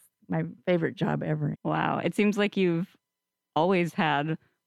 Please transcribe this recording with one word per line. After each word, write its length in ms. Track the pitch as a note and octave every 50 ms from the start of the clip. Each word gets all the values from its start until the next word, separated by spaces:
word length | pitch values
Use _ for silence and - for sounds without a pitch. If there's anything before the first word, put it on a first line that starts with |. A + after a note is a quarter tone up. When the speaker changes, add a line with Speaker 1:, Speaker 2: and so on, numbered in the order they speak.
| _ _ _ _ _ -
Speaker 1:
my 140 | F3 D#3+ D#3+ E3 - - _
favorite 300 | F#3 F3+ E3+ E3 - -
job 260 | - - D#3+ D3+ D3
ever. 340 | D#3 D#3 D3+ D3+ D3 D3+ D#3 - -
Speaker 2:
Wow. 340 | D3+ D#3 D#3+ D#3 D#3 C#3+ - -
It 120 | E3+ -
seems 220 | - G3+ G#3 G3+
like 180 | G3+ G#3 G3 -
you've 400 | G3+ F#3+ F3 E3 E3 F#3 - _ _ _ _ _ _ _ _ _ _ _ _ -
always 380 | D3+ E3 F#3 G3 F3 F3 D#3 -
had 440 | - E3+ D3+ C#3+ C#3+ D3 D#3 D#3+ - _ _ _ _ _